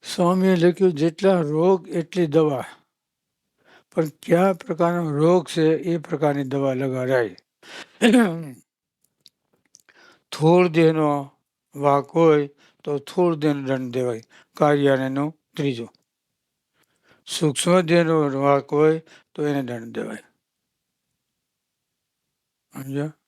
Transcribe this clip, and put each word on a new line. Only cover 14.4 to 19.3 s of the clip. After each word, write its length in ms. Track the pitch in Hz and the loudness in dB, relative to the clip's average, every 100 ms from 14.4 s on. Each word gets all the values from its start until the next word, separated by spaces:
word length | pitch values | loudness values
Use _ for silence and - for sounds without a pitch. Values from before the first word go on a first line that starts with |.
| _ - | _ -2
કાર્ય 320 | 151 147 139 | 2 2 2
અને 160 | 135 131 | 2 -2
એનો 320 | 135 147 156 _ - | -4 -6 -8 _ -6
ત્રીજો. 320 | 143 117 113 _ _ _ _ _ _ _ _ _ _ _ _ _ - | -6 -6 -12 _ _ _ _ _ _ _ _ _ _ _ _ _ -12
સૂક્ષ્મ 540 | - 156 135 - 180 | -4 -2 -2 2 2
દેહનો 600 | 165 175 165 160 147 135 | 4 2 2 0 0 0
વાંક 280 | 139 143 139 | 2 2 0
હોય 300 | 147 156 160 160 - _ | 2 2 2 -6 -20 _